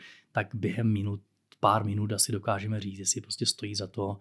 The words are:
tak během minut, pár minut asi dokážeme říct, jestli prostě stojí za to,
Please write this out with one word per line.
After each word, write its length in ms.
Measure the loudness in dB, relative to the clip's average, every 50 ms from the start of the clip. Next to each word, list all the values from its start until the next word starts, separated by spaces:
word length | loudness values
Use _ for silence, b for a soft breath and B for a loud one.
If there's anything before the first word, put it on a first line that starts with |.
| B B B B B B -2
tak 160 | -2 -2 -2 -2
během 380 | -2 -2 -2 0 2 2 4 4
minut, 280 | 2 2 -2 -4 -4 -8 _ _ _ _ _ -4 _
pár 240 | 4 4 6 4 2
minut 280 | 0 0 0 0 0 2
asi 200 | 2 2 2 2
dokážeme 480 | 0 0 0 0 0 0 -2 -4 -4
říct, 180 | -4 -6 -8 -4
jestli 220 | -2 -2 -2 -2
prostě 260 | -4 -8 -6 -2 -2
stojí 280 | -2 -2 -2 -6 -6 -6
za 120 | -6 -6
to, 320 | -6 -4 -4 -2 -2 -2 -6